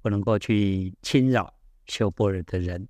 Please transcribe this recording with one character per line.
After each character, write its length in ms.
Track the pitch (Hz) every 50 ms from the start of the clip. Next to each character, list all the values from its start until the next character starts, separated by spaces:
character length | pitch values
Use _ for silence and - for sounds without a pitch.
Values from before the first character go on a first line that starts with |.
不 80 | _ 113
能 100 | 104 101
够 200 | 98 104 110 104
去 580 | - - 113 104 104 98 95 95 95 95 92 _ -
侵 280 | - - 143 127 131
扰 220 | 127 117 90 - - _ _ - _ _ _
修 260 | - - - 117 101
般 200 | 92 - 110 101
若 120 | 95 95 85
的 140 | - - 92
人。 300 | 90 87 87 90 95 -